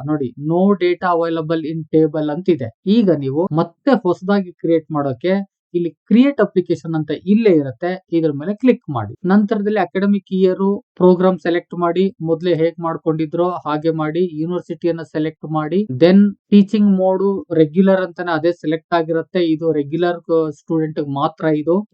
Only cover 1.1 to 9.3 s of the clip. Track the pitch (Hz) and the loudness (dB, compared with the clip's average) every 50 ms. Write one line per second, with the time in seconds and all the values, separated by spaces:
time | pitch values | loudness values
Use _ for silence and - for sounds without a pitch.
1.1 | 175 165 165 165 165 165 160 156 165 165 156 156 160 160 156 - - 156 160 151 | 0 0 0 -2 -2 -4 -4 -4 -4 -4 -4 -6 -6 -8 -6 0 2 2 2 2
2.1 | 151 156 151 151 147 180 185 185 170 - 123 110 - _ - 185 208 240 214 185 | 0 -2 -4 -4 -4 -2 -2 0 0 0 -2 -8 -12 _ -2 0 2 4 4 4
3.1 | 156 143 139 131 135 156 185 - 151 160 165 - - _ _ 277 262 - - 180 | 2 0 0 -2 -2 -2 -2 0 0 -2 -2 -2 -6 _ _ 0 0 2 2 0
4.1 | 175 - 185 190 202 202 185 175 165 _ - 165 165 160 160 - 156 147 143 139 | -2 -2 -2 0 0 0 -2 -4 -8 _ -2 0 0 0 -2 -2 -4 -4 -2 -4
5.1 | 127 - - 180 190 202 196 - _ _ _ _ - 175 170 160 - _ _ - | -4 -4 -2 -2 -2 -2 -4 -8 _ _ _ _ -4 -4 -4 -4 -6 _ _ 2
6.1 | 202 240 269 277 285 - 202 - - 185 180 - 170 160 - 165 160 156 151 156 | 4 4 4 4 2 2 0 0 0 -2 -2 0 -2 -4 -4 -4 -4 -4 -4 -4
7.1 | 151 - - 180 208 226 226 208 170 151 139 135 127 - 175 175 185 190 - _ | -6 -4 0 2 2 4 4 4 4 4 2 0 -4 -6 -6 -6 -6 -6 -6 _
8.1 | 170 165 160 156 143 139 151 185 208 - 262 254 240 247 _ - 139 117 104 101 | -2 0 0 0 -2 -4 -6 -6 -4 0 2 2 2 0 _ -8 -6 -6 -6 -8
9.1 | - - - 180 | -8 -6 -2 2